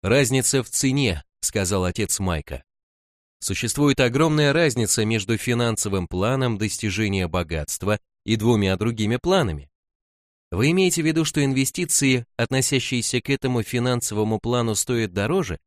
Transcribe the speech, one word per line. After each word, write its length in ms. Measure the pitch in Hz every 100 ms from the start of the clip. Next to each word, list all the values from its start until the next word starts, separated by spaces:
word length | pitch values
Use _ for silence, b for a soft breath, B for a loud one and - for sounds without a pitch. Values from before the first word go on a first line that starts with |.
«Разница 600 | 98 127 127 131 123 135
в 60 | -
цене», 540 | - 135 135 127 82 - _
сказал 440 | - 107 92 98 90
отец 340 | 90 104 -
Майка. 440 | 95 82 - - _ _ _ _ _ _ _ _
«Существует 600 | - 98 120 139 147 131
огромная 520 | 127 127 160 151 147
разница 540 | 143 165 123 107 - 107
между 320 | 113 101 113
финансовым 680 | - 120 117 110 107 98 87
планом 500 | 90 104 135 127 107
достижения 720 | 107 - 110 95 107 98 90
богатства 720 | 90 82 80 73 - 95 104 _ _ -
и 100 | 113
двумя 400 | 110 113 98 92
другими 400 | 107 113 104 123
планами». 520 | 170 190 123 73 69 _ _ _ _ _ _ _ _
«Вы 200 | 87 135
имеете 300 | 180 185 175
в 40 | 156
виду, 180 | 160
что 200 | 156 -
инвестиции, 840 | 139 131 131 - 175 - 135 127 120 -
относящиеся 840 | 117 135 131 135 - 123 113 123
к 80 | -
этому 340 | 139 131 123
финансовому 760 | 107 123 123 123 - 104 107 110
плану, 360 | 113 123 117 104
стоят 380 | - 120 110
дороже?» 460 | 90 104 185 147 82